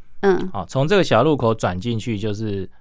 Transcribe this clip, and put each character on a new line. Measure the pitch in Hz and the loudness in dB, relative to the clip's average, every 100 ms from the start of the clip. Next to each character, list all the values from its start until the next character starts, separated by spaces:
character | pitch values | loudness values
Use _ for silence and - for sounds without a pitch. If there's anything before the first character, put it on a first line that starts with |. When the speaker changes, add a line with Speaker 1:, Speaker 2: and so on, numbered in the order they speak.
| - - | -14 -2
Speaker 1:
嗯。 | 196 185 185 | 2 2 0
Speaker 2:
好， | - | -6
从 | - 131 151 | -4 0 2
这 | 202 | 2
个 | |
小 | 160 113 | 4 4
路 | 147 143 | 4 2
口 | 117 | 2
转 | 110 107 90 | 0 -2 -2
进 | 117 113 | -4 -4
去 | 107 104 | -4 -4
就 | 107 | -4
是 | 101 110 98 92 - | -4 -4 -6 -8 -12